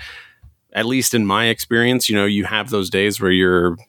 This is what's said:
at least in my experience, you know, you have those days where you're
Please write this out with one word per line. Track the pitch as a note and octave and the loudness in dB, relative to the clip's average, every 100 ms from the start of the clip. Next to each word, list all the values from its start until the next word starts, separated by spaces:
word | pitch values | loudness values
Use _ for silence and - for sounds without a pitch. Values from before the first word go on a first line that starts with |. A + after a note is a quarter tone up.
| - - - _ - _ _ | -8 -20 -20 _ -20 _ _
at | G#2 A2+ | -6 -2
least | C3 A#2 A#2+ | -2 0 0
in | G2+ | 0
my | G2+ A#2 | 2 0
experience, | A2 - A#2 A#2+ B2+ B2 | -2 -2 0 2 0 0
you | G#2 | 0
know, | G2+ | 0
you | G2+ F#2 | 0 -2
have | G#2+ G#2+ | -4 -2
those | G#2+ F2+ | -4 -2
days | F#2+ G#2 G2 | 0 0 0
where | G2 | 2
you're | F#2 F#2 F2+ F2 E2+ | 4 4 4 2 -2